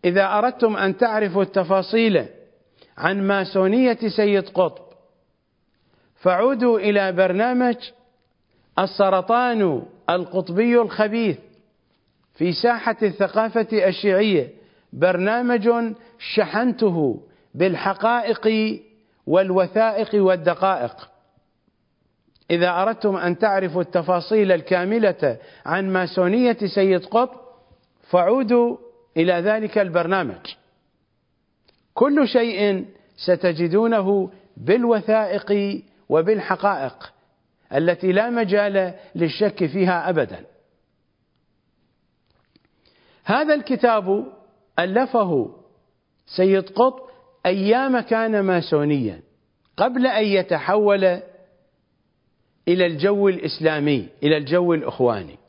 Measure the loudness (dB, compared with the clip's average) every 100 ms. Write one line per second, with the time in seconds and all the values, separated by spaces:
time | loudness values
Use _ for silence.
0 | 2 2 2 2 0 0 -2 0 -2 0
1 | 0 0 -2 -2 -2 -2 0 -2 0 0
2 | 2 2 -2 -14 -20 _ _ _ _ -4
3 | -2 0 0 -2 -2 0 0 2 0 0
4 | -4 0 0 0 -2 -2 -2 -2 -20 _
5 | _ _ _ _ _ _ _ _ _ _
6 | _ _ -2 2 0 2 0 2 2 0
7 | 0 0 0 2 0 0 0 -2 -10 _
8 | _ _ _ _ _ _ _ -4 -4 2
9 | 2 2 2 0 2 0 0 -2 -6 -10
10 | -4 -2 -2 -6 -4 0 2 2 0 -2
11 | -2 0 -2 -4 -10 _ _ _ _ _
12 | _ _ _ _ -2 0 0 0 -2 0
13 | -2 0 -2 0 -2 -2 -2 0 0 0
14 | 0 2 4 2 -2 -10 _ _ _ 0
15 | 0 2 0 -2 0 0 2 0 -2 -8
16 | -18 _ -4 -2 0 0 -2 0 0 2
17 | 0 -2 -10 _ _ -2 0 0 -4 0
18 | 0 0 -2 -2 0 0 -2 -4 -14 _
19 | _ _ 0 2 2 0 0 2 0 0
20 | -2 2 2 2 0 0 0 0 -4 -10
21 | -20 _ _ _ _ _ _ _ _ _
22 | _ _ _ _ _ 0 0 0 -2 -2
23 | -4 -2 -4 0 0 0 -2 -4 -4 -4
24 | -2 -2 0 0 2 2 2 -2 0 2
25 | 0 2 -2 -2 -12 -16 -6 -4 0 -2
26 | -2 0 2 2 2 0 -2 0 2 2
27 | 0 0 0 -4 -20 _ _ _ _ _
28 | _ 2 2 2 2 2 2 -2 -14 _
29 | _ -2 0 2 0 -2 -2 0 0 0
30 | 0 -2 -2 -8 -16 -20 _ _ _ _
31 | _ _ _ _ _ _ _ _ _ 0
32 | 2 4 2 2 0 0 0 -2 -6 -18
33 | _ _ -2 0 0 -2 0 0 0 0
34 | 0 -2 -2 -10 _ -12 0 2 2 0
35 | 2 0 0 -4 -2 -2 -2 -6 -12 _
36 | _ 0 2 0 0 -2 0 -2 -6 -10
37 | -20 _ _ _ _ _ _ -2 0 0
38 | 0 0 0 -2 0 0 0 0 -2 -6
39 | -16 -4 -4 0 -2 0 -4 0 0 0
40 | 0 -2 -2 -6 -18 _ _ _ _ _
41 | _ _ _ _ _ _ _ _ _ _
42 | _ _ _ _ _ _ _ _ _ _
43 | _ _ -2 -2 2 0 0 0 2 2
44 | 0 -2 -4 -16 _ _ _ -4 0 0
45 | 0 0 0 -2 -4 -10 _ _ _ _
46 | _ _ _ 0 2 2 0 0 0 0
47 | -20 -20 _ _ -4 -2 2 0 2 -2
48 | -2 -2 0 0 2 0 0 0 0 0
49 | -2 -8 -18 _ _ _ _ -2 -2 2
50 | 0 0 0 0 0 -4 0 2 2 4
51 | 2 0 -8 -20 _ _ _ _ _ _
52 | _ _ _ _ _ _ -2 2 2 0
53 | 0 2 0 0 -6 -2 -2 0 0 0
54 | -4 _ 0 0 0 0 2 0 -2 -2
55 | 0 0 -8 -18